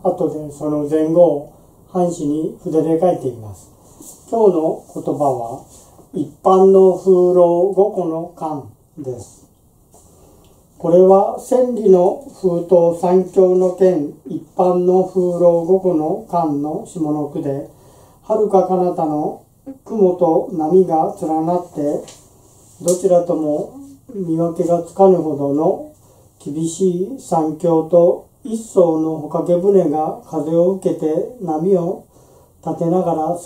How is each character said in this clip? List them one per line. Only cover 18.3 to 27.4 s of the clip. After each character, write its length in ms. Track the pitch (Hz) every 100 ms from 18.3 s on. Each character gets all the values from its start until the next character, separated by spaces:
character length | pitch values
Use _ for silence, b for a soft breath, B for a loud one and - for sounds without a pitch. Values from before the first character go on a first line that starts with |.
| 214 208
か 200 | 190 185
彼 160 | 185
方 240 | 180 175 156
の 360 | 151 185 - _ _ 277 -
雲 300 | - 226 185
と 380 | 180 165 160 -
波 320 | 165 156 185 170
が 300 | 160 196 -
連 280 | 160 160 165
な 100 | 180
っ 160 | -
て、 300 | 156 147 165 - - _ _ _ _ _ -
ど 160 | 165 180
ち 140 | 190
ら 160 | 175 175
と 100 | 156
も 380 | 151 151 208 269 - - -
見 240 | 202 170 160
分 180 | 170 165
け 100 | 165
が 180 | 170
つ 100 | 165
か 160 | - 190
ぬ 80 | 170
ほ 180 | 151 139
ど 180 | 139 143
の 400 | 170 - - - b b b _
厳 280 | 156 151 165
し 480 | 175 190 175 208 269
い 40 |
三 380 | - 165